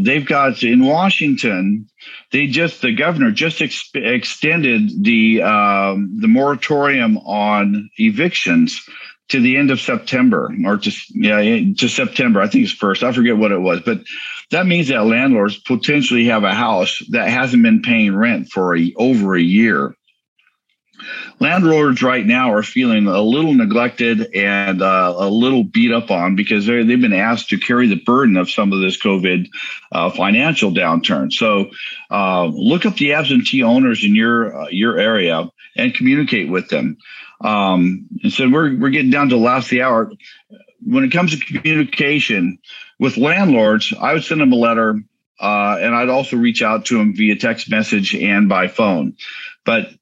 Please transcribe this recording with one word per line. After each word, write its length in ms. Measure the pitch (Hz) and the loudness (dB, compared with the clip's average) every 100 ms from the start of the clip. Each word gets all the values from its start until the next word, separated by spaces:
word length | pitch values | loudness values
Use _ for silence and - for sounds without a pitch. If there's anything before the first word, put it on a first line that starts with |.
they've 240 | 98 151 135 | 2 0 0
got, 380 | 147 139 120 | 0 0 0
in 220 | 120 123 131 | 2 4 4
Washington, 1000 | 160 190 165 151 131 120 92 98 107 107 _ - - _ | 4 2 0 0 0 -2 -2 -2 -2 -4 _ -20 -20 _
they 160 | 139 143 | -2 -2
just, 340 | 131 170 - | 0 -2 -2
the 120 | 127 | -4
governor 380 | 113 156 160 123 | 0 -2 2 0
just 300 | 104 160 - | 0 -2 -2
ex-, 280 | 143 - - | -6 -6 -10
extended 1120 | 143 110 123 - - - 170 135 113 107 - | -6 -2 -2 -4 -4 -2 0 0 2 0 0
the, 380 | 101 113 113 110 | 0 2 4 2
um, 760 | 90 104 104 98 98 98 98 107 | 2 2 2 2 0 -2 -6 -2
the 100 | 110 | 2
moratorium 880 | 123 139 139 - 147 143 135 117 107 | 4 2 -2 -2 0 0 0 0 0
on 720 | - 104 104 104 101 104 107 - | -2 -2 0 0 0 -2 -6 0
evictions 840 | 110 104 175 - - 82 80 - - - - - - | 0 2 -2 -2 0 2 0 -2 -16 -20 -20 -20 -6
to 100 | 135 | 0
the 180 | 123 135 | 2 2
end 140 | 139 | 0
of 100 | 127 | 0
September, 720 | - 120 - 127 127 90 58 - 90 | -2 -6 -4 2 2 2 -2 -4 -2
or 120 | 101 | -2
to, 140 | 104 - - | -2 -8 -10
yeah, 260 | - 104 104 107 113 95 98 | -4 0 2 2 2 0 0
to 100 | 120 | -2
September. 540 | - 123 - 127 104 | -2 -4 -2 2 2
I 60 | 104 | 2
think 180 | 139 107 | 2 0
it's 80 | |
first. 300 | - 101 95 | -2 -2 0
I 80 | 120 | -2
forget 240 | 123 120 107 | 2 2 2
what 140 | 107 | 2
it 80 | 95 | 0
was, 220 | 92 87 | 0 -2
but 200 | 120 104 - - - - - | -2 -4 -6 -14 -12 -14 -6
that 160 | 156 185 | -2 0
means 220 | 175 139 | 0 0
that 160 | 123 110 | 0 2
landlords 520 | 117 135 117 101 101 | 2 2 2 2 -2
potentially 680 | - 123 - 147 123 120 117 | -4 -4 0 0 0 2 2
have 180 | 110 | 2
a 100 | 101 | 0
house 480 | 104 120 98 92 - - | 0 0 0 -2 -4 -6
that 180 | 117 101 | -4 -2
hasn't 340 | 123 131 123 | -2 0 4
been 180 | 117 110 | 4 4
paying 340 | 123 113 107 98 | 2 0 0 0
rent 340 | 117 117 - | 0 -2 -4
for 280 | 98 90 85 | -4 0 0
a, 160 | 85 - | 0 0
over 380 | 123 123 98 92 | 2 2 2 2
a 60 | |
year. 540 | 85 101 113 78 69 - _ _ _ _ _ _ _ _ _ _ - - - - | 2 4 4 2 -2 -8 _ _ _ _ _ _ _ _ _ _ -18 -16 -16 -4
Landlords 640 | 151 180 165 156 147 127 | -2 2 2 4 2 2
right 240 | 127 127 107 | 0 0 2
now 280 | 123 127 | 2 2
are 100 | 104 | 0
feeling 440 | 107 127 123 110 101 | 0 -2 0 2 2
a 120 | 95 | 2
little 340 | 107 135 160 | 2 2 2
neglected 800 | 135 107 110 120 - 117 110 113 | 2 2 0 -2 -2 -2 0 -2
and, 480 | 95 101 101 101 92 | -2 0 0 -2 0
uh, 320 | 95 92 90 90 | 2 2 0 0
a 100 | 98 | -2
little 360 | 110 127 131 | 2 2 2
beat 280 | 98 113 117 | 0 2 2
up 200 | 117 113 | 2 -2
on 240 | 92 87 95 | -2 0 0
because 300 | 101 104 104 | 0 0 0
they're, 200 | 120 113 | 0 2
they've 160 | 123 | 2
been 100 | 123 | 2
asked 380 | 95 110 117 - | 2 0 -2 -4
to 80 | 98 | -4
carry 300 | - 123 123 | 0 2 2
the 120 | 92 - | 2 0
burden 320 | 123 127 95 | 2 4 2
of 120 | 87 | 0
some 220 | - 101 | -2 0
of 80 | 98 | 0
this 220 | 92 95 | -2 -2
covid, 460 | 104 98 92 90 90 - - - - | 0 0 0 -2 -4 -10 -12 -14 -8
uh, 180 | 82 87 | -4 -2
financial 600 | - 95 110 156 147 101 | -2 0 2 0 0 0
downturn. 640 | 85 87 82 - 76 65 | 0 0 0 0 -2 -2
So, 380 | - 113 101 98 - - - - | -2 0 0 -2 -8 -16 -16 -8
uh, 360 | 101 98 92 85 | -4 -2 0 -2
look 400 | 73 107 170 214 | 0 0 2 0
up 100 | 185 | -2
the 180 | 143 | 0
absentee 500 | 147 143 131 - 131 | 0 2 0 0 0
owners 420 | 117 127 131 110 104 | 2 2 2 0 2
in 100 | 107 | 2
your, 400 | 113 117 110 71 | 2 0 -2 -6
uh, 120 | 76 | -8
your 280 | 90 117 107 | -2 0 0
area 520 | 107 110 87 80 - _ - - | 0 0 0 -2 -4 _ -14 -4
and 180 | - | -4
communicate 560 | - 123 143 151 113 78 | 0 0 2 0 -2 -2
with 200 | 92 - | -4 -4
them. 280 | 76 - - - - - _ | -4 -4 -8 -18 -20 -20 _
Um, 680 | - 104 98 90 90 95 - - | -4 0 0 2 0 -2 -8 -6
and 80 | 104 | -4
so 160 | - 131 | -2 2
we're, 320 | 143 156 127 | 2 2 0
we're 120 | 135 | 0
getting 200 | 143 131 | 0 0
down 160 | 143 139 | 2 2
to 80 | 123 | 2
the 60 | |
last 240 | 117 131 120 | 2 0 0
of 60 | |
the 100 | 123 | -2
hour. 320 | 131 113 107 104 - - _ - _ _ - | 0 0 -2 -8 -20 -20 _ -20 _ _ -2
When 180 | 262 | 0
it 80 | 269 | 2
comes 260 | 175 180 151 | 0 -2 -4
to 80 | - | -6
communication 1120 | 143 156 156 135 - 143 147 - 104 87 90 _ - - - | -6 -2 0 -2 -2 -2 0 -2 -2 -2 -4 _ -20 -20 -4
with 180 | 131 113 | -4 0
landlords, 760 | 143 180 190 120 107 107 - 107 | 0 2 2 4 4 2 -2 -4
I 140 | 131 | -2
would 100 | - | -2
send 160 | - 160 | -2 0
them 140 | 139 | 2
a 20 | 123 | 4
letter, 460 | 117 113 110 107 107 _ _ _ | 2 2 0 -2 -8 _ _ _
uh, 360 | 101 104 101 95 | -4 -2 -2 -2
and 120 | 107 | -2
I'd 140 | 120 127 | 0 0
also 300 | 127 131 123 | -2 -2 0
reach 240 | 120 113 | 0 0
out 240 | 110 110 110 | -2 -2 -2
to 120 | 120 | 0
them 160 | 107 | 0
via 220 | 95 107 101 | 2 0 0
text 340 | 120 110 - | -2 -4 -4
message 460 | 110 107 107 95 101 | -4 -2 -2 -2 -4
and 320 | 98 101 104 | -2 2 2
by 220 | 95 90 | 2 -2
phone. 480 | - 107 87 50 - - - - - - | 0 0 0 -4 -8 -18 -18 -18 -10 -4
But 240 | 113 95 _ | -2 -4 _